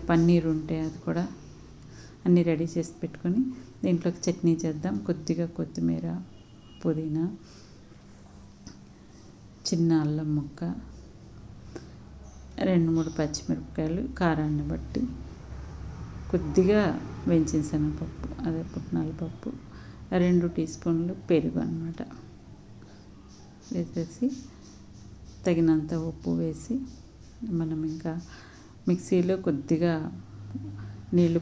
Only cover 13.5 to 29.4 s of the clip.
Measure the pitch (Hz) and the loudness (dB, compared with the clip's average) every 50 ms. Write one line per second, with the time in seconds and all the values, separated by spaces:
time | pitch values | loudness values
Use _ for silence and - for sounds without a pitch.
13.5 | 165 - - - - - 160 156 165 190 - 254 - - 185 170 160 156 151 151 | -2 -2 -4 -6 -4 -2 -2 0 0 -2 -2 -4 -2 2 2 4 4 4 2 2
14.5 | 151 147 147 147 160 156 - - - - 254 247 - - - - - - - - | 0 0 0 -2 -4 -4 -4 -4 -2 -2 -2 -2 -4 -8 -12 -12 -14 -16 -14 -14
15.5 | - - - - - - - - - - - - - - - - - 170 156 151 | -12 -12 -12 -12 -12 -12 -12 -12 -10 -10 -12 -12 -12 -12 -6 -2 -2 0 0 2
16.5 | 147 185 185 190 208 214 208 - - - - - - - - - 175 165 156 - | 4 4 6 6 6 6 4 4 2 -2 -4 -8 -8 -4 0 4 4 4 4 4
17.5 | - 156 151 - - 151 151 151 151 - 165 - - - - - - - 254 170 | 2 0 0 0 0 0 2 0 0 -2 -6 -8 -8 -8 -8 -8 -6 -4 -4 -2
18.5 | 160 160 165 - - - - - 175 165 156 156 156 156 170 160 - - - 233 | -2 -2 -4 -6 -8 -8 -6 -4 -2 -2 -2 -2 -4 -6 -6 -6 -8 -8 -8 -10
19.5 | - - - - - - - - - - - - 190 180 180 180 180 175 170 170 | -10 -10 -12 -14 -16 -16 -16 -16 -16 -14 -6 0 2 4 4 6 6 6 4 2
20.5 | 175 - 160 160 - - - 170 165 165 170 175 185 - - - 175 156 160 165 | 0 -2 -2 -2 -4 -4 -2 0 0 2 0 -2 -4 -4 0 4 4 4 4 4
21.5 | 156 165 165 165 170 160 165 165 - - - - - - - - - - - - | 0 0 0 0 -2 -4 -4 -6 -6 -8 -8 -10 -12 -16 -18 -18 -18 -20 -20 -20
22.5 | - - - - - - - - - - - - - - - - - - - - | -20 -20 -20 -20 -20 -20 -20 -20 -20 -20 -20 -20 -20 -20 -20 -20 -20 -20 -20 -20
23.5 | - - - - - 175 170 - - 175 165 165 - - 240 269 - - - - | -20 -16 -10 -6 -4 -4 -2 -2 -2 -4 -4 -4 -4 -2 -2 -2 -2 -4 -10 -14
24.5 | - - - - - - - - - - - - - - - - - - - 185 | -18 -20 -20 -20 -20 -20 -20 -20 -20 -18 -18 -18 -18 -18 -18 -18 -10 -2 0 2
25.5 | 175 165 170 160 160 156 156 156 170 165 160 165 160 - - 175 165 170 170 160 | 4 6 6 6 6 4 4 0 -2 -2 -2 -2 -6 -4 -2 0 0 2 0 -2
26.5 | 156 156 - - 233 269 269 - - - - - - - - - - - 233 220 | -2 -4 -4 -4 -4 -4 -4 -6 -12 -14 -18 -20 -20 -20 -20 -18 -16 -10 -6 -2
27.5 | 175 165 165 160 160 156 156 156 156 165 - 170 160 170 175 - - - - - | 0 0 0 0 0 -2 -2 -2 -4 -4 -4 -4 -4 -6 -8 -10 -14 -18 -18 -18
28.5 | - - - - - - - 180 175 180 - - 190 180 170 175 190 190 | -20 -20 -20 -20 -14 -4 0 2 2 2 2 4 4 4 6 4 2 2